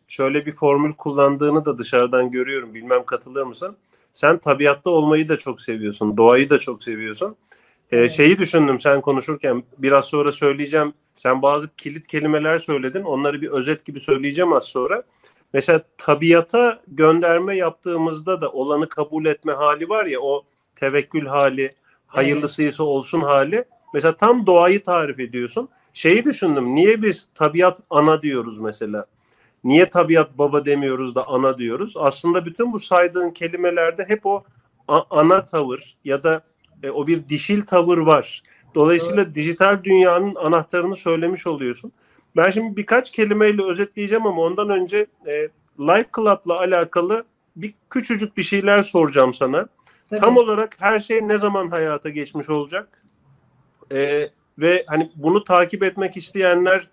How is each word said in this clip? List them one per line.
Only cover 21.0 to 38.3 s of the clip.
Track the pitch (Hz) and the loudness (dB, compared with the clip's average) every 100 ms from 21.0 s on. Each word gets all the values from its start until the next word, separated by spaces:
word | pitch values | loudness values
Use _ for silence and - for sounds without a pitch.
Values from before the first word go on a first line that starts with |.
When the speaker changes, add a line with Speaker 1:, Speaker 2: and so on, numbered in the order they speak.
| 143 160 139 | -2 -6 -4
Speaker 1:
hali, | 143 139 131 | 0 0 0
Speaker 2:
Evet. | 135 - _ _ _ | -6 -10 _ _ _
Speaker 1:
hayırlısıysa | 135 139 147 147 - 147 139 | -2 0 0 -4 -2 -4 -2
olsun | 151 139 131 170 | -4 -4 -4 -4
hali. | 143 139 139 214 247 _ - | 0 2 2 -2 -6 _ -10
Mesela | 147 160 165 | -2 0 2
tam | 214 247 190 | 2 2 4
doğayı | 175 175 202 | 6 6 2
tarif | 185 175 147 127 | 0 -2 -2 -6
ediyorsun. | 120 123 120 226 269 _ _ | -8 -6 -6 -6 -10 _ _
Şeyi | - 160 208 | -4 2 2
düşündüm, | 262 - 180 139 123 | 2 -2 0 0 0
niye | 143 196 220 | 4 4 4
biz | 214 165 - | 0 -4 -8
tabiat | - 151 160 180 180 _ | -2 0 2 2 0 _
ana | 151 151 156 | 2 4 2
diyoruz | 147 131 117 107 | 0 -4 -6 -8
mesela? | 110 110 107 104 - _ _ _ _ _ | -10 -8 -8 -8 -10 _ _ _ _ _
Niye | 127 147 - | 2 4 6
tabiat | 175 160 165 135 131 | 4 4 2 2 0
baba | 143 147 | 0 0
demiyoruz | 143 143 139 131 131 | 0 0 -2 -4 -4
da | 123 127 | -4 -2
ana | 131 131 131 | 0 0 0
diyoruz? | 117 127 208 160 | -4 -6 -8 -4
Aslında | 143 - 170 180 170 | -2 -2 -2 -2 -2
bütün | 170 240 | -4 -4
bu | 220 | -6
saydığın | - 180 175 175 175 | 0 2 2 0 -6
kelimelerde | 170 170 175 175 170 165 170 185 | -6 -8 -4 -2 0 -2 -2 -4
hep | 214 196 | -4 -2
o | 202 - _ _ _ - | -4 -6 _ _ _ -2
a-, | 147 - 151 | 0 0 2
ana | 160 190 - | 4 4 2
tavır | 160 135 127 - _ | -4 -4 -8 -14 _
ya | 135 139 | -6 -2
da, | 160 160 - _ _ _ | 0 -2 -6 _ _ _
e, | 139 | -10
o | 143 147 | -6 -2
bir | 165 139 | -4 -4
dişil | 147 - 208 | -6 -2 -4
tavır | 202 180 170 175 | 0 2 2 2
var. | 160 151 - | 4 4 2